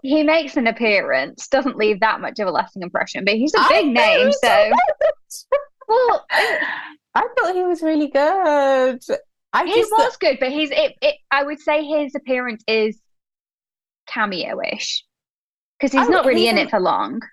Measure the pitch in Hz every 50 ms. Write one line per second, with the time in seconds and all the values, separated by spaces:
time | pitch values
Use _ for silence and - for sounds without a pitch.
0 | - 269 285 311 302 294 311 330 302 269 - 302 240 226 220 - 240 220 208 190
1 | - 139 127 131 135 - - - - - - 262 - 269 - - 214 214 214 185
2 | 214 220 - - 185 - - - 208 185 156 - 190 - _ 196 180 175 - -
3 | 165 - - - 190 196 208 220 247 311 311 415 240 330 349 - 370 294 233 -
4 | 208 220 190 - - - 571 - - 233 - - 208 214 - - 719 698 605 -
5 | - 622 - - _ _ - - - _ - 571 571 - _ _ - - 440 494
6 | 508 466 403 - - - - - 415 466 659 622 - - - - - - - _
7 | _ _ _ 233 - 494 - 508 453 330 370 370 359 359 349 320 320 320 320 302
8 | 302 277 - 269 285 311 370 392 370 311 294 285 277 269 269 262 254 262 254 254
9 | - - - - - _ _ _ _ _ - 233 349 330 392 480 453 - 415 453
10 | 466 508 - - 392 320 277 - 262 254 277 302 311 285 285 311 311 269 - _
11 | - 294 294 - _ _ 277 277 285 285 302 285 - 320 302 302 311 285 311 302
12 | 294 269 262 294 - 247 262 254 247 247 226 220 - - 220 220 214 220 214 -
13 | _ _ _ _ _ _ _ _ _ _ _ _ _ _ _ _ _ _ _ _
14 | _ - - 247 214 202 190 170 - - - 131 - - - 202 - - - -
15 | - _ _ _ _ _ _ _ _ _ _ _ _ _ _ _ - 262 - 269
16 | 254 240 - 370 262 262 247 220 220 233 220 202 - - - 202 180 180 147 92
17 | - 98 131 226 - -